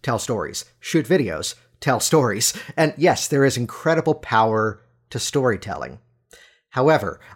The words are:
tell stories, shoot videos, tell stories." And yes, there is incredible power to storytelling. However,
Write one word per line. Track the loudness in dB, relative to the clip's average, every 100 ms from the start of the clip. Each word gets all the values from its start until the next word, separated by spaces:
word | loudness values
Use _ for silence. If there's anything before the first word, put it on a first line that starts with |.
tell | -4 -4
stories, | -2 -4 -4 -8 -14 _
shoot | -4 -2 2
videos, | 0 0 -4 -8 -10 _ -8
tell | -2 0
stories." | 2 4 2 0 -2 -4 -6 0
And | 0 2
yes, | 2 2 0
there | 2
is | 2 2
incredible | -4 -4 0 0 0 -2
power | 0 2 4 2 0 -4 _ _ -12
to | -8
storytelling. | -4 0 0 0 -4 -8 -10 -14 _ _ _ -20 _ _ _ 0
However, | 2 2 0 -10 -14